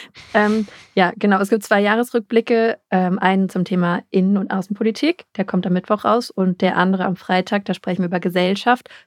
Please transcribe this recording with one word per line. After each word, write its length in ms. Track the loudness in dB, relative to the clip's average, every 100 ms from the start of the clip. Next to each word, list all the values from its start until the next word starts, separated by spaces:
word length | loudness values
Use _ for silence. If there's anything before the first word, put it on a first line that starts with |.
| -18 -20 -2 0
Ähm, 320 | 2 0 -4 -10 -6
ja, 180 | 0 0 2
genau. 220 | 2 2
Es 100 | 2
gibt 140 | 0
zwei 180 | 2 2
Jahresrückblicke. 960 | 2 0 0 -4 0 0 2 2 0 -2 -2
Ähm, 260 | 0 0 0
einen 300 | 2 2 0
zum 160 | -2 -2
Thema 380 | 0 0 -2 -2
Innen- 260 | 0 2 0
und 140 | -2
Außenpolitik. 720 | -6 -6 -4 -2 0 -2 -2 -6 -8
Der 100 | -2
kommt 200 | -2 0
am 80 |
Mittwoch 320 | -2 -2 -2 0
raus. 240 | 0 -2
Und 320 | -2 -2 0
der 160 | 0 2
andere 280 | 0 0 -2
am 100 | -4
Freitag. 500 | -2 -2 0 -4 -4
Da 80 |
sprechen 300 | -6 -6 -4
wir 40 | -2
über 120 | -2
Gesellschaft, 680 | -2 0 0 0 0 0 -2 -20